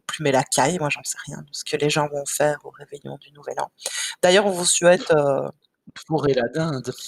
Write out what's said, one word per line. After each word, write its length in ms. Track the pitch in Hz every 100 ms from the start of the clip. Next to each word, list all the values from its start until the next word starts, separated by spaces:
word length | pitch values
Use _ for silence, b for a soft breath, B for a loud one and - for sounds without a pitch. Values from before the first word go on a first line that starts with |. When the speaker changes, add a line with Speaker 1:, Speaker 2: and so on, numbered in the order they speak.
| -
Speaker 1:
plumer 240 | - 147
la 120 | 131
caille, 360 | 139 - 135 175
moi, 100 | 147
j'en 140 | -
sais 140 | - - -
rien, 100 | -
de 100 | -
ce 120 | - -
que 100 | 151
les 120 | 147
gens 180 | 156 147
vont 180 | 143 143
faire 320 | - 151 147
au 60 | 139
réveillon 460 | 143 143 143 135 139
du 140 | -
Nouvel 280 | 143 135 143
An. 100 | 143 _ B B B B
D'ailleurs, 240 | 180 190 202
on 40 |
vous 140 | 180 180
souhaite, 460 | - 170 180 -
heu, 380 | 156 143 135 139 - _ _ - - -
Speaker 2:
Fourrer 260 | 156 139
la 140 | 127 117
dinde. 440 | 139 165 135 117 -